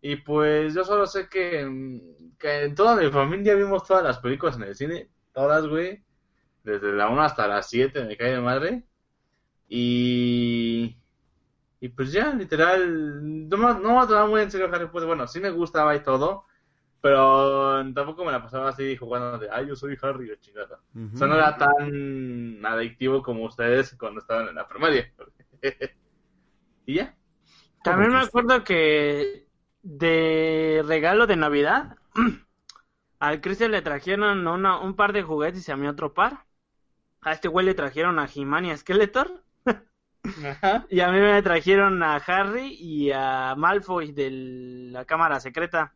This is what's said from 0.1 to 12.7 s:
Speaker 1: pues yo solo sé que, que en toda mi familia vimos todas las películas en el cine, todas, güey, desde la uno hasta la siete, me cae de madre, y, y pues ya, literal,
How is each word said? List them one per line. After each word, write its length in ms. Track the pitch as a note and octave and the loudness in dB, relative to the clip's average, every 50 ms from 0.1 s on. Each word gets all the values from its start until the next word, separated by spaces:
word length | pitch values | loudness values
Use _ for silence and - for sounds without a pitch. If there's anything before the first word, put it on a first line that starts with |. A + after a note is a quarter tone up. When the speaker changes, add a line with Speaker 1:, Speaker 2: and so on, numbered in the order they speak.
| C#3+ C#3+ | -8 -8
Speaker 1:
pues 560 | - - D3 D3+ D3+ D3+ D3+ D3+ D#3 D#3 D#3 | -6 -2 0 0 2 2 2 2 0 0 -2
yo 100 | F3+ F#3 | -4 -2
solo 240 | F#3 G3+ G#3 G3+ F#3+ | 0 2 0 0 0
sé 220 | - G3 F#3 - | -2 -6 -8 -4
que, 720 | - F#3+ F#3 F3 E3+ D#3 C#3+ C3+ C3+ C3 C3+ C3 B2+ A#2+ F2 E2+ D#2+ _ - E3 _ _ | -4 -4 -4 -2 -4 -4 -6 -6 -8 -10 -10 -12 -12 -14 -16 -20 -20 _ -20 -20 _ _
que 260 | - D3 D3 D3 D3 | -4 -4 -2 -2 -2
en 100 | C#3+ D3 | -4 2
toda 220 | D3+ G3+ A3 A#3 G#3+ | 4 4 6 6 4
mi 120 | E3+ D3 | 4 2
familia 460 | C#3 C#3+ C#3 C#3 E3+ G3 G3+ G#3 G#3 | 2 2 2 2 0 0 2 4 4
vimos 320 | G3 G3+ G3 G3 F#3 - - | 4 4 2 0 -2 0 2
todas 160 | F#3+ F#3 F3 | 2 4 4
las 160 | D3 A#2+ A#2+ | 2 -2 -2
películas 380 | A#2+ B2 C3+ C#3+ - E3 B2+ A#2+ | -2 -4 -4 -2 -2 -4 -4 -4
en 60 | G#2+ | -10
el 120 | G2 G2+ | -12 -10
cine, 340 | G2+ C3+ D3+ E3+ F3 - _ _ _ _ _ _ | -8 -8 -8 -8 -8 -10 _ _ _ _ _ _
todas, 320 | C3 C3+ C#3+ D3+ D#3 D#3 | 0 2 4 4 2 2
güey, 380 | D3+ D3+ D#3+ E3+ F#3 G3+ G3+ _ _ _ _ _ _ _ _ _ _ _ _ _ | 0 -2 -4 -4 -4 -8 -12 _ _ _ _ _ _ _ _ _ _ _ _ _
desde 260 | G#2+ G#2+ G2+ G2+ G#2 | -4 -4 -2 -2 -2
la 160 | G2+ G2+ G#2 G#2+ | 0 2 2 2
uno 140 | A#2+ C#3 | 2 2
hasta 260 | D#3 D3+ - - A2 G#2 | 2 2 2 0 -2 0
la 140 | G2+ G#2 G2 | 0 -2 -4
siete, 400 | - - A#2 C3 C3+ C3+ D3 B2+ | -2 0 0 0 0 0 -4 -8
me 140 | A2 G#2+ - | -8 -6 -4
cae 140 | A#2 B2 | -2 -2
de 100 | C3 B2+ | -2 0
madre, 420 | A#2+ A#2+ B2+ C3+ D3 F3 A#3+ B3 - _ _ _ _ _ _ _ _ _ _ _ _ _ _ _ _ _ | 0 0 -2 0 -2 -4 -4 -6 -10 _ _ _ _ _ _ _ _ _ _ _ _ _ _ _ _ _
y, 1300 | - A#2+ A#2+ A#2+ A#2+ A#2+ B2 B2 B2 B2 A#2+ B2 A#2+ A#2+ A#2+ A#2+ A#2 A#2 A#2 A#2 A#2 A#2 A#2 A#2 A#2 _ _ _ _ _ _ _ _ _ _ _ _ _ _ _ _ _ | -4 -2 0 0 2 2 2 2 2 2 2 2 2 2 0 0 0 0 -2 -2 -2 -2 -4 -6 -8 _ _ _ _ _ _ _ _ _ _ _ _ _ _ _ _ _
y 80 | - B2 | -14 -14
pues 220 | A#2+ - C3+ C3 | -8 -6 -6 -2
ya, 220 | D3 G3 A#3 D4+ C#4+ | 0 0 0 0 -2
literal, 1120 | B3 F#3+ D#3 D#3+ D3+ D#3+ F3 | -4 -4 -4 0 2 4 4